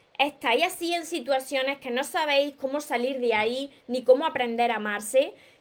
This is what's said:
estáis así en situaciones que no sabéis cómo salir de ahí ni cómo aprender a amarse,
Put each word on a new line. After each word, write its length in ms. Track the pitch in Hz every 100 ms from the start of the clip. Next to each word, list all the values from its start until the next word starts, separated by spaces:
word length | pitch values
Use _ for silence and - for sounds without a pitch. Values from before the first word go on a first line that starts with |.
| _ -
estáis 420 | 285 - 262 247
así 320 | 359 - 339
en 100 | 339
situaciones 760 | 320 330 240 262 262 269 269 277
que 120 | 254
no 140 | 247
sabéis 500 | 285 359 302 277 285
cómo 260 | - 269 294
salir 380 | 294 240 254 269
de 160 | 240
ahí 380 | 214 220 254 277 - -
ni 160 | 254
cómo 200 | 240 262
aprender 460 | 320 262 240 233 233
a 60 | 214
amarse, 580 | 208 208 214 262 330 - - _